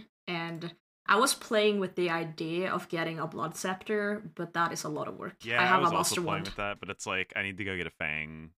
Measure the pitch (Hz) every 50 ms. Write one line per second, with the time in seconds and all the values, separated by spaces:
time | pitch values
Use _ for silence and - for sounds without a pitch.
0 | 214 _ _ _ - - 175 165 165 170 165 160 170 165 - _ _ _ _ _
1 | - - 196 208 254 262 - - - - 233 214 208 214 208 202 185 180 185 190
2 | 175 170 165 165 165 156 156 - 165 160 170 175 185 - - 175 - - 180 165
3 | 165 165 165 160 160 156 - 165 165 160 - - - 185 185 185 - - 214 208
4 | 208 202 208 208 - 165 - - 170 165 - 170 175 - 165 165 - 156 151 143
5 | - - 101 - - - - - - 113 120 - 175 185 190 180 180 165 - 185
6 | 180 - - 185 175 104 101 - 90 98 - - 101 101 101 - - 90 98 -
7 | - 110 95 95 92 - - 107 98 98 98 90 104 98 95 90 85 82 - -
8 | 82 78 76 78 78 78 78 78 80 80 _